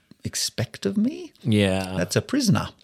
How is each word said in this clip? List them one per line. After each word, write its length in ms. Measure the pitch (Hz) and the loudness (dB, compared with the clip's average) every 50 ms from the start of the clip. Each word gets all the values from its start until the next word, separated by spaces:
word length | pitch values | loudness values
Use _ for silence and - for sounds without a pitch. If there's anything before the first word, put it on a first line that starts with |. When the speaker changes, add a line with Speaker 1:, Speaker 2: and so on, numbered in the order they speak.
| - _ - _ - | -20 _ -18 _ -10
Speaker 1:
expect 640 | - - - - - - - 123 - - - - | -8 -4 -4 -4 -4 -4 -4 -6 -6 -6 -6 -4
of 100 | 196 202 | -2 0
me?" 360 | 202 214 254 330 359 359 311 - _ - | 0 0 0 -2 -4 -10 -14 -16 _ -2
Speaker 2:
Yeah. 520 | 120 107 104 101 95 92 95 95 92 92 90 | 2 4 4 4 4 2 0 -2 -4 -2 -2
Speaker 1:
That's 180 | 90 87 - | -2 0 0
a 60 | 113 - | -2 -2
prisoner. 460 | - - 294 262 202 156 - - - - _ | 0 0 2 2 4 2 2 0 -4 -10 _